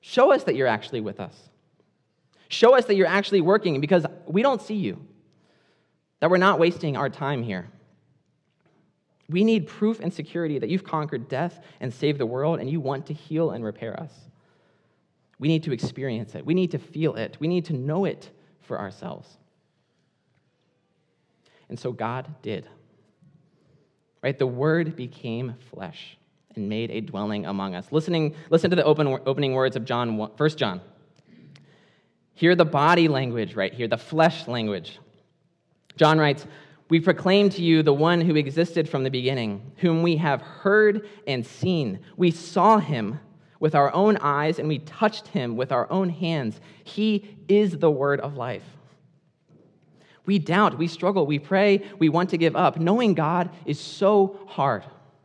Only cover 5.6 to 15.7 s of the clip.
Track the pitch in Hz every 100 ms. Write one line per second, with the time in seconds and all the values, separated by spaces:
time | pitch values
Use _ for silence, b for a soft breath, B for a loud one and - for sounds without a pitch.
5.6 | _ _ _ _ _ _ 160 180 190 160
6.6 | 170 175 160 127 139 - 139 139 117 92
7.6 | 87 _ _ _ _ _ _ _ _ _
8.6 | _ _ _ _ _ _ _ 165 220 220
9.6 | 147 - 214 220 170 - 156 170 165 143
10.6 | 113 185 - 160 151 135 117 131 170 -
11.6 | B B 123 117 151 143 117 123 147 165
12.6 | 127 160 135 139 135 151 - 156 160 110
13.6 | 110 104 113 101 156 - - _ _ _
14.6 | _ _ _ _ _ _ _ _ 139 160
15.6 | 160